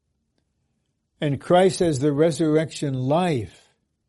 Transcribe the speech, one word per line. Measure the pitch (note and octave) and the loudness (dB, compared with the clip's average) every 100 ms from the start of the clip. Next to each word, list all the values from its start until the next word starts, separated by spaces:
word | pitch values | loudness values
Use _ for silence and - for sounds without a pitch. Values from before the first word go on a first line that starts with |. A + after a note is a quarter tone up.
| _ _ _ _ _ _ _ _ _ _ _ - | _ _ _ _ _ _ _ _ _ _ _ -6
and | D3+ C3+ | -4 -4
Christ | - F3 F#3+ - | 2 4 4 2
has | E3+ C3 | -2 0
the | D3 | 0
resurrection | C#3 E3 D3 D#3+ D3+ D#3 - D3 | 2 0 0 0 0 -2 -6 -6
life | C3 B2+ D#3+ F3+ C3+ F2+ _ _ _ _ _ | -4 -2 0 0 -2 -6 _ _ _ _ _